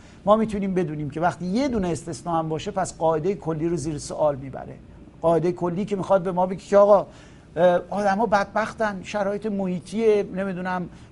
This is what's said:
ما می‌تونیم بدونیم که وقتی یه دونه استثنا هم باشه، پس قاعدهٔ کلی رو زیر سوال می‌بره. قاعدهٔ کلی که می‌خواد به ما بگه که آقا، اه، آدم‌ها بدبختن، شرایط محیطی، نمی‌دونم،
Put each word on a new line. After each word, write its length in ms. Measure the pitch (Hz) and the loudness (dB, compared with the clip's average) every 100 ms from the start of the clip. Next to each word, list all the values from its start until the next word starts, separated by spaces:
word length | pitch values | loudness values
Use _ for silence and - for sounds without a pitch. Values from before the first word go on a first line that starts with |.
| - - 196 | -20 -4 2
ما 100 | 220 | 4
می‌تونیم 380 | 220 208 196 | 2 -2 -2
بدونیم 360 | 185 156 151 147 | 0 -2 -4 -6
که 120 | 156 | -2
وقتی 240 | 170 - 180 | -2 0 -2
یه 220 | 214 285 | 0 0
دونه 200 | 233 180 | 0 -2
استثنا 520 | 160 175 160 175 165 | -4 -6 -10 -4 -2
هم 100 | 160 | -2
باشه، 220 | 156 202 | -4 -4
پس 260 | 196 170 - | -4 -4 0
قاعدهٔ 380 | 165 160 170 185 | 0 2 0 -2
کلی 340 | 156 160 170 | -4 -2 -2
رو 80 | 170 | -2
زیر 200 | 143 147 | -4 -6
سوال 380 | - - 151 135 | -6 -2 0 -2
می‌بره. 400 | 139 87 65 131 - - - - | -8 -12 -14 -16 -20 -20 -20 -2
قاعدهٔ 300 | 160 165 170 | 2 4 2
کلی 340 | 175 175 170 208 | 0 -2 -2 -4
که 100 | 196 | -2
می‌خواد 280 | 160 196 | 2 2
به 80 | 180 | 2
ما 140 | 180 185 | 0 -2
بگه 140 | 185 | -4
که 180 | - 202 | 2 6
آقا، 280 | 202 202 147 - - - - 156 | 8 6 4 -10 -20 -20 -8 2
اه، 240 | 180 175 - | 4 4 0
آدم‌ها 360 | 190 202 190 233 | -2 0 0 2
بدبختن، 760 | 202 196 214 214 - 214 190 | 2 0 -2 -4 -2 -4 -4
شرایط 420 | - 208 196 202 220 | -6 -4 -2 -2 -4
محیطی، 800 | 196 190 180 - 202 226 208 | -2 -2 -4 -6 0 4 4
نمی‌دونم، 640 | 196 185 196 180 185 185 170 - - | 0 -4 -6 -6 -4 -4 -6 -12 -20